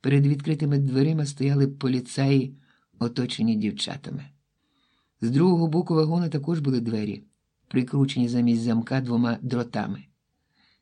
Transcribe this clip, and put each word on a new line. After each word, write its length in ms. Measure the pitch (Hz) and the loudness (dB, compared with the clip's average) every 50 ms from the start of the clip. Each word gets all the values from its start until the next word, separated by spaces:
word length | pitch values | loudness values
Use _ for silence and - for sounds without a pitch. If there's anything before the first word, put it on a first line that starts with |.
Перед 260 | _ 135 139 143 139 | _ 2 4 4 4
відкритими 520 | 139 147 143 143 156 160 147 156 147 143 139 | 4 2 0 0 -4 -2 -2 0 0 0 2
дверима 480 | 139 135 127 135 139 156 160 156 147 | 0 0 2 2 2 2 2 0 -2
стояли 420 | 143 - - 131 139 143 139 139 139 | -4 -4 -4 -2 0 2 2 2 2
поліцаї, 880 | 139 - - 131 127 127 123 - - - 135 139 139 135 127 120 - - _ _ _ _ _ _ _ _ | 0 -2 -2 -2 -2 -2 -4 -4 -2 0 2 4 4 4 2 0 -6 -14 _ _ _ _ _ _ _ _
оточені 580 | 120 120 117 - 127 120 - - 110 113 113 | -4 -4 -2 -2 -4 -4 -2 -2 0 0 0
дівчатами. 680 | 107 107 107 - - - - 90 - - - - - - - _ _ _ _ _ _ _ _ _ _ _ _ _ _ _ _ _ _ | 0 0 -2 -4 -4 -8 -8 -8 -10 -12 -12 -12 -12 -12 -14 _ _ _ _ _ _ _ _ _ _ _ _ _ _ _ _ _ _
З 100 | - 117 | -4 0
другого 380 | 123 139 170 185 180 165 165 165 | 2 4 4 4 4 4 2 2
боку 260 | 151 170 180 180 170 | 0 0 0 0 2
вагона 340 | 156 156 156 165 175 175 165 | 2 2 2 0 0 -2 -2
також 320 | 143 151 139 147 170 165 | -4 -4 -4 -2 -4 -2
були 200 | 147 139 131 123 | 0 0 0 0
двері, 440 | 117 117 113 110 107 104 101 - - _ _ _ _ _ _ _ _ _ | -2 -2 -2 -2 -4 -4 -6 -10 -12 _ _ _ _ _ _ _ _ _
прикручені 600 | - 131 123 - - 143 139 135 - 127 123 120 | -2 -2 -2 0 2 2 2 2 2 0 0 0
замість 340 | 120 123 120 120 117 117 113 | 2 2 2 2 2 2 2
замка 380 | 120 113 113 113 - 131 135 | 0 0 0 0 0 -2 -2
двома 380 | 131 123 120 117 120 120 113 110 - | -2 0 0 0 0 0 -2 -4 -4
дротами. 600 | 127 131 123 120 120 - 110 107 107 101 - - _ _ _ _ _ _ _ _ _ _ _ _ _ _ _ | -4 -4 -4 -4 -4 -4 -6 -4 -4 -6 -10 -12 _ _ _ _ _ _ _ _ _ _ _ _ _ _ _